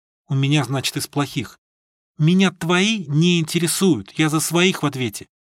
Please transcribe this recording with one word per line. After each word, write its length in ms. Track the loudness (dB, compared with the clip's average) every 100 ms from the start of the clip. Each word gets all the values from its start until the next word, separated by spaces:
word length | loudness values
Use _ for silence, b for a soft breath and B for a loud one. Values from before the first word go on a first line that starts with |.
| _ _ -6
«У 80 |
меня, 300 | -2 0 0
значит, 320 | 0 -4 -4 -6
из 100 | -6
плохих». 540 | -6 -4 -6 -10 -14 _ _ _ _ _ 0
«Меня 360 | 2 4 2
твои 520 | 0 0 2 2 0 -2
не 320 | 2 2 2
интересуют, 760 | 0 -2 -2 0 2 0 -2
я 180 | -2 0
за 100 | 0
своих 420 | 0 2 2 2
в 40 | -2
ответе. 400 | -2 -6 -8 -16 _ _